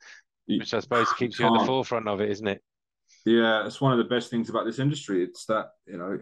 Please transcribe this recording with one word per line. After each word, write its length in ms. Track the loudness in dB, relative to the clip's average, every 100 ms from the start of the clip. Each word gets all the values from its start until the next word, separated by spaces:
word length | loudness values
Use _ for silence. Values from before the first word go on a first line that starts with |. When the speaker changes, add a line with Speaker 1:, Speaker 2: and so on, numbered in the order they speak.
| -20 -20 _ _ -4
Speaker 1:
You 100 | -4
Speaker 2:
which 140 | -2
I 60 | -4
suppose 280 | 0 0 2
Speaker 1:
you 60 | 0
Speaker 2:
keeps 200 | -4 0
you 80 | 2
at 60 |
the 60 | 4
Speaker 1:
can't. 100 | 2
Speaker 2:
forefront 400 | 0 0 -2 -2
of 120 | 0
it, 100 | -2
isn't 160 | -2 -4
it? 160 | -4 _ _ _ _ _ _ 4
Speaker 1:
Yeah, 420 | 4 6 2 0
it's 140 | 0
one 100 | 2
of 80 | 2
the 60 | 2
best 260 | -2 -2
things 180 | -4 -2
about 160 | -2 -2
this 140 | -2
industry. 440 | -2 -2 -2 -2
It's 220 | -2 -4 -4
that, 240 | -2 -4 _ -14
you 120 | -10
know, 180 | -8 -8